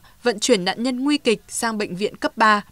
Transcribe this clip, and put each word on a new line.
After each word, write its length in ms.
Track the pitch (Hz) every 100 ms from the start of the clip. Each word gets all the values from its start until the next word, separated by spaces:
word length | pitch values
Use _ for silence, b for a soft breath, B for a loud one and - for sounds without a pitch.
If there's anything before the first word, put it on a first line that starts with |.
| b b
vận 180 | 240 202
chuyển 240 | - 220
nạn 180 | 180 196
nhân 220 | 247 247
nguy 140 | 269 294
kịch 240 | 247 208 -
sang 300 | - 233 214
bệnh 180 | 214 175
viện 200 | 208 -
cấp 200 | 294 -
ba 280 | 220 208 -